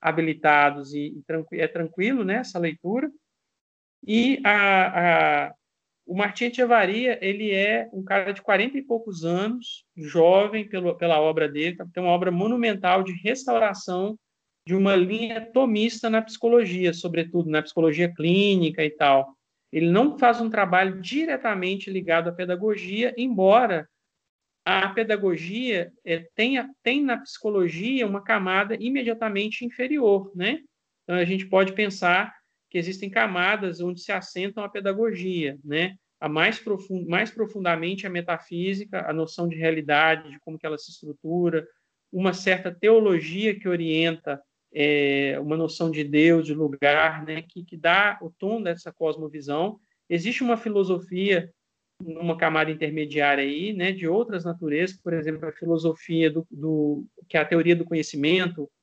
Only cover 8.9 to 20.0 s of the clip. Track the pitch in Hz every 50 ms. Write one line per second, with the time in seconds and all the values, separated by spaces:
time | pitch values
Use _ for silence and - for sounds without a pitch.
8.9 | 233 226 226 214 185 160 160 170 175 185 202 220 247 247 233 - - - _ _
9.9 | _ 170 151 147 143 170 160 175 185 196 208 208 220 214 202 208 196 185 180 175
10.9 | 170 175 175 170 160 151 156 156 156 160 151 151 143 147 160 175 175 175 180 175
11.9 | - 180 180 175 175 180 180 180 175 175 202 220 247 240 233 220 202 190 185 180
12.9 | 185 190 190 190 180 175 196 214 262 262 - 269 233 226 220 202 190 190 - 196
13.9 | 180 180 190 208 214 - _ _ _ _ _ _ _ _ - 165 185 190 196 196
14.9 | 196 180 185 185 214 220 233 220 226 226 226 - - 254 269 233 214 208 220 233
15.9 | 226 220 - 226 220 220 220 220 - - - 233 240 240 220 180 180 185 180 170
16.9 | 170 170 - 175 165 170 165 170 - 175 170 156 156 151 151 - - 170 165 160
17.9 | 151 165 175 170 170 - 151 170 180 196 202 202 196 185 165 156 165 - 156 151
18.9 | 151 - 147 143 135 135 135 135 - _ _ _ _ _ _ _ - 160 170 170
19.9 | 180 214